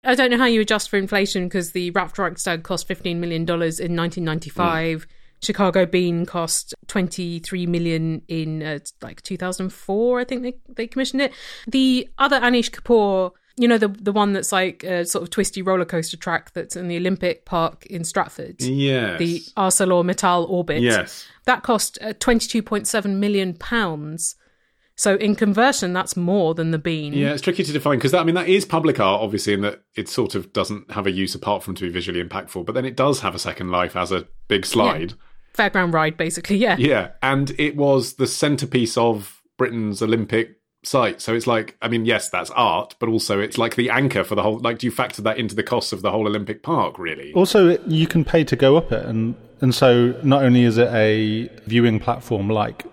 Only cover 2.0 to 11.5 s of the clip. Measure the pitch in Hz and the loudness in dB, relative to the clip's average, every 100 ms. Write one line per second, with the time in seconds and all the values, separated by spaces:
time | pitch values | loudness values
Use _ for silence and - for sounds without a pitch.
2 | 180 - 180 180 - 165 165 175 - 180 | -4 -4 -4 -4 -4 -4 -4 -6 -4 -6
3 | 185 170 175 165 165 170 170 160 175 170 | -4 -4 -4 -4 -2 0 -2 -4 -4 -2
4 | 170 175 165 156 156 - 175 160 165 160 | -2 -2 -4 -4 -6 -2 0 0 -2 -4
5 | - - - _ - 202 196 190 180 180 | -10 -20 -20 _ -6 0 2 4 2 2
6 | 180 170 175 175 165 - - - - 208 | 0 0 -2 -4 -4 -4 -6 -18 -6 -2
7 | 180 - 175 170 165 185 175 170 170 160 | -2 -4 -8 -8 -8 -4 -2 -2 0 -2
8 | 160 160 - 165 156 156 156 147 - _ | -2 -6 -6 -6 -4 -6 -8 -10 -12 _
9 | - - - 180 185 180 185 - - 202 | -18 -16 -10 -8 -6 -6 -6 -8 -4 0
10 | 233 247 247 247 247 254 - - 233 262 | 2 0 -2 -6 -6 -10 -14 -10 -6 -4
11 | 262 262 277 - - | -2 0 -2 -4 -18